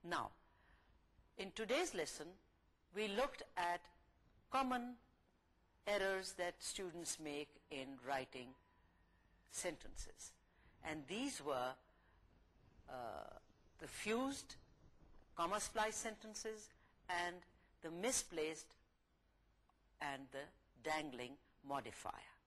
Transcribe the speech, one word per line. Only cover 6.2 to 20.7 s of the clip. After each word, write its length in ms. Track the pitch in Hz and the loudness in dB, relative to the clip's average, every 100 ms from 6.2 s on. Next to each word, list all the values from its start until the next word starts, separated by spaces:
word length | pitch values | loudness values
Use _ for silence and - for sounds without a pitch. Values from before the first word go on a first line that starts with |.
| 185 | 0
that 280 | - 175 - | 0 0 0
students 580 | - - 185 165 165 - | -4 -2 -2 -2 -2 -2
make 420 | 156 147 151 - - | -2 -2 -4 -8 -8
in 300 | 143 131 135 | -6 -4 -6
writing 520 | 123 135 131 131 123 131 - - - - - - - - - | 0 0 0 -6 -10 -14 -20 -20 -20 -20 -20 -20 -20 -20 -8
sentences. 840 | - 180 151 - - - - - - _ - - - | -2 -2 -2 -8 -6 -8 -8 -14 -14 _ -20 -20 -10
And 220 | 160 156 131 | -4 -4 -2
these 340 | 208 277 - | -2 0 0
were, 340 | 143 127 127 135 - - - - - - - - - - - | 2 2 2 -2 -12 -20 -20 -20 -20 -20 -20 -20 -20 -20 -10
uh, 500 | 131 117 80 - - - - - - | -4 -4 -4 -6 -12 -18 -20 -20 -12
the 100 | 151 | -8
fused, 680 | - 208 233 269 269 - - - - - - - - - - | -2 2 4 2 -2 -8 -16 -16 -20 -20 -20 -20 -20 -12 0
comma 240 | 170 208 | 4 4
splice 360 | - 220 214 214 | 2 4 4 2
sentences 760 | 233 208 220 208 220 214 - - - - - | -2 -4 -8 -4 -4 -4 -10 -20 -20 -16 0
and 380 | 175 175 180 - - - - | 2 2 0 -12 -20 -20 -8
the 100 | 165 | -4
misplaced 840 | 165 220 254 - 165 156 156 - - - _ _ _ _ _ _ _ _ _ _ _ | 2 4 2 0 0 0 0 -10 -18 -20 _ _ _ _ _ _ _ _ _ _ _
and 300 | 147 135 135 | -2 -2 -6
the 160 | 135 147 - - | -8 -8 -14 -20